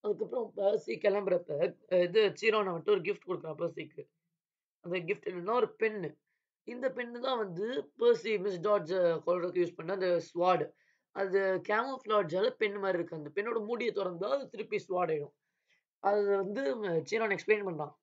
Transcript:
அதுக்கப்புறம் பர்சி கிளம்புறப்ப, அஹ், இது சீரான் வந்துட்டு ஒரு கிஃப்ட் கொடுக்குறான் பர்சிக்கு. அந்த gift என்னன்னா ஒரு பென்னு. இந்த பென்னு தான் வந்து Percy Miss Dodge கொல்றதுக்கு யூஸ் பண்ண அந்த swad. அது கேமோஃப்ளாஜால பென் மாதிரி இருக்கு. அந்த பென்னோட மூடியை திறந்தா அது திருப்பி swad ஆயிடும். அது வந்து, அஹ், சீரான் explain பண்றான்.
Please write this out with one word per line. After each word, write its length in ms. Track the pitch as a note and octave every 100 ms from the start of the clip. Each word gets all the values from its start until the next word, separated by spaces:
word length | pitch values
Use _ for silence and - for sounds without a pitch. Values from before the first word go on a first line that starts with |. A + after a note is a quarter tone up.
அதுக்கப்புறம் 440 | G#3+ F#3+ G#3 B3 G#3+
பர்சி 420 | - G3 G#3+ -
கிளம்புறப்ப, 560 | A3+ G3+ G3+ G3 F3 - D3 F3+ - _
அஹ், 140 | F3+
இது 200 | F3 G3+ G3+
சீரான் 340 | - A3+ G#3+ G3
வந்துட்டு 220 | E3+ E3+
ஒரு 100 | G3+
கிஃப்ட் 260 | E3+ F#3+ -
கொடுக்குறான் 320 | E3+ D#3+ D3+
பர்சிக்கு. 440 | E3 - D3+ - - _ _ _ _ _ _ _
அந்த 120 | F3 F#3
gift 280 | E3 F#3+ E3+
என்னன்னா 280 | F3+ F3
ஒரு 200 | B3 A3
பென்னு. 340 | - A3 G#3+ D#3+ - _ _ _ _ -
இந்த 180 | A#3+ C4
பென்னு 320 | B3 A#3+ A#3+
தான் 180 | C4 B3
வந்து 260 | G3+ E3+ G#3+ C#4 C#4+ -
Percy 420 | A#3+ A#3 A3 G#3
Miss 200 | G3+ F3+
Dodge 320 | G#3 G#3 D#3+ F#3 F3 D#3+
கொல்றதுக்கு 420 | - F3+ F3+ F3+
யூஸ் 120 | F3
பண்ண 180 | - E3
அந்த 160 | F#3+ F#3 F3
swad. 420 | - F3 F3+ F3+ E3 _ _ _ _ G3
அது 220 | G3 F#3+ G3 F#3
கேமோஃப்ளாஜால 880 | F3+ G#3 C4 C4 G#3+ G#3+ E3+ F3+ G#3+
பென் 280 | - G#3+ G3+
மாதிரி 200 | G3 F3+
இருக்கு. 180 | E3+ E3
அந்த 140 | D3
பென்னோட 340 | F#3+ G#3+ A3+
மூடியை 280 | G#3 A#3+ A#3
திறந்தா 360 | - F#3 E3+ G3+
அது 180 | C#4 C4
திருப்பி 300 | G3+ G#3 G#3
swad 320 | - F3+ F3
ஆயிடும். 240 | D#3 C#3+ _ _ _ _ _ _ _
அது 180 | G3 G#3 G3+ G3
வந்து, 260 | F#3+ G#3 C#4 B3
அஹ், 220 | G#3 E3
சீரான் 300 | C#3+ A3 G#3
explain 320 | F#3+ - G#3+ G3
பண்றான். 280 | D#3 D3 _